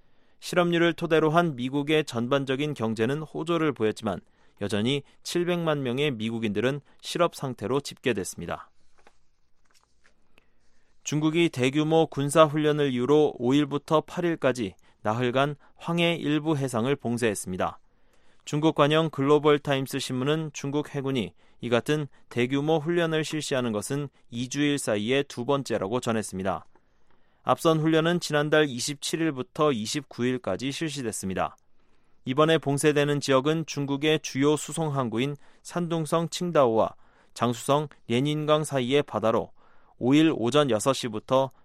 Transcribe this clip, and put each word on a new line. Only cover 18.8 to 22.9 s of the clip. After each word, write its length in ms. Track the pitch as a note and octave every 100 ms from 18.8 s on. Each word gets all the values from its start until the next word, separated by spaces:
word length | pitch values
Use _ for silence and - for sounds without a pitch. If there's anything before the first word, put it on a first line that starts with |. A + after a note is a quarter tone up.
| C#3+ D#3 D#3+
글로벌 480 | - C3+ D3 D3+ D3
타임스 400 | - C3+ C3+ C3+
신문은 540 | - B2+ C3+ D#3+ D#3
중국 400 | - C#3+ D3 C#3+
해군이 400 | C#3+ C3+ C3 F2 - _ -
이 80 | A#2
같은 360 | A#2+ - D3+ C#3+ - -
대규모 480 | A#2 B2 C#3 D3 D#3+
훈련을 460 | D3+